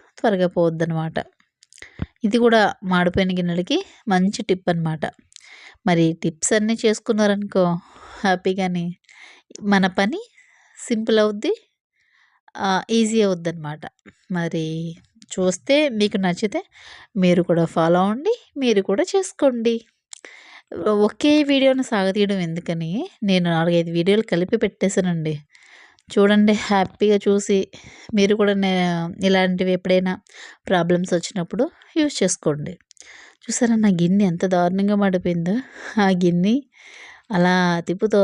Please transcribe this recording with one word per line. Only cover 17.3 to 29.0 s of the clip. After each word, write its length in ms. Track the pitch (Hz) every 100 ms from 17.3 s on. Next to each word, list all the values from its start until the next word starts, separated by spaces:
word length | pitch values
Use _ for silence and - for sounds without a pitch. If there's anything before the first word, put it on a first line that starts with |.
| 175
కూడా 220 | 175 170 165
ఫాలో 340 | - 165 175
అవ్వండి, 340 | 190 226 349 480 _ 294
మీరు 240 | 254 202
కూడా 220 | 196 202
చేసుకోండి. 720 | 359 392 381 - 285 240 226 233 - _ _ - - - - - _ - 170 208
ఒకే 300 | 208 - 294 302
వీడియోని 420 | 277 269 269 262
సాగతీయడం 540 | 254 214 190 196 202 196
ఎందుకని 500 | 170 165 - 170 165 202 370 -
నేను 240 | 196 185 175
నాలుగైదు 400 | 165 170 170 170
వీడియోలు 340 | 170 175 208 220
కలిపి 300 | 170 220 220
పెట్టేశానండి. 760 | 202 - 190 196 185 170 156 151 151 _ _ - - _ -
చూడండి, 460 | - 202 208 208 208
హ్యాపీగా 560 | - 202 185 - 208 202
చూసి 420 | 208 202 - 196 - - - - -
మీరు 200 | 214 196
కూడా 200 | 208 202
నే-, 180 | 202 196 185 180 170